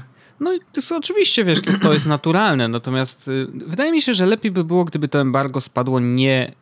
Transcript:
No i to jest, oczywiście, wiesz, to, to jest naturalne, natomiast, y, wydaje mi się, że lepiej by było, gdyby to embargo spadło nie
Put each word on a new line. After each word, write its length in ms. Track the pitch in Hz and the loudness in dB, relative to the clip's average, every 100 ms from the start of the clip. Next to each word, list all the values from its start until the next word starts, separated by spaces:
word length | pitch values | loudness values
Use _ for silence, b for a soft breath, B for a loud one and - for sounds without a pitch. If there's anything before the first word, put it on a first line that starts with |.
| - b b b | -20 b b b
No 140 | 320 | -4
i 60 | 359 | -4
to 60 | - | -6
jest, 160 | 285 - | -8 -4
oczywiście, 520 | 330 - 415 359 - | -4 -2 0 2 2
wiesz, 180 | 185 156 | 2 2
to, 100 | 185 196 | 0 2
to 120 | 165 | 4
jest 120 | 151 | 2
naturalne, 640 | 156 147 165 175 214 139 117 | 2 0 0 2 2 2 0
natomiast, 600 | 117 127 131 131 - - | -2 -2 -2 -2 -6 -6
y, 200 | 135 131 131 - | -4 -4 -8 -8
wydaje 240 | 180 302 | -4 0
mi 100 | 330 | 0
się, 120 | 254 | 0
że 120 | 190 | 2
lepiej 260 | 185 226 220 | 2 2 0
by 120 | 185 | -2
było, 220 | 165 180 | 0 0
gdyby 220 | 170 156 147 | 0 -2 -2
to 140 | 147 | 0
embargo 400 | 135 139 139 135 | 2 0 0 -4
spadło 380 | - - 127 131 | -4 -2 0 0
nie 520 | 123 127 135 131 120 - | 2 2 2 2 -2 -8